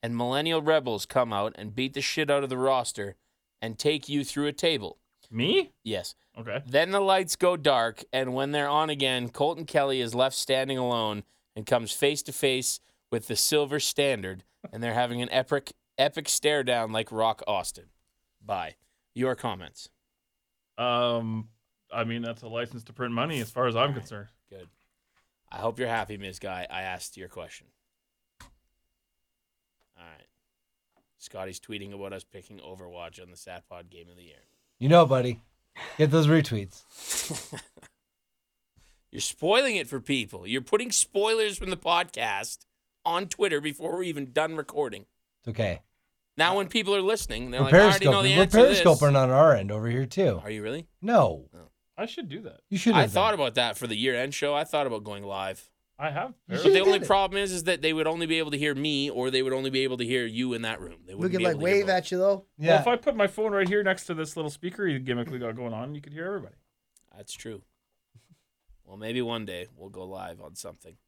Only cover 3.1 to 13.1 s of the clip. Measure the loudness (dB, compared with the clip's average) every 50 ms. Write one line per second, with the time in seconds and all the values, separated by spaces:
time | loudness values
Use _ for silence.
3.1 | -10 _ _ _ _ _ _ _ _ _ -10 -10 -8 -2 0 0 0 0 -2 -4
4.1 | -4 -4 -2 -2 -4 -4 -2 -4 -4 0 0 0 0 0 -4 -8 -12 _ _ _
5.1 | _ _ _ _ -4 -2 0 2 2 0 0 -2 _ _ _ -6 -6 -6 -6 -8
6.1 | -14 _ _ _ _ -16 -12 -8 -8 -8 -8 0 2 2 2 2 0 0 2 4
7.1 | 2 2 2 -2 -2 0 2 2 2 2 2 2 2 4 2 0 -4 -8 -16 _
8.1 | -4 -2 -2 -2 -2 -4 -4 -2 -2 -2 0 2 2 2 2 0 -2 -2 -2 -2
9.1 | 0 -2 -4 -6 -4 -2 -2 -2 -2 -4 -10 0 0 2 2 2 0 -2 -2 -2
10.1 | 0 0 0 0 0 -4 -2 0 0 0 0 -2 -2 -2 0 0 0 0 0 -2
11.1 | -2 -4 -8 _ _ _ _ _ _ -14 -2 0 0 0 0 -2 -4 0 0 0
12.1 | 0 0 -6 -8 -8 -2 0 0 0 0 -2 -4 -6 -6 _ _ _ _ _ _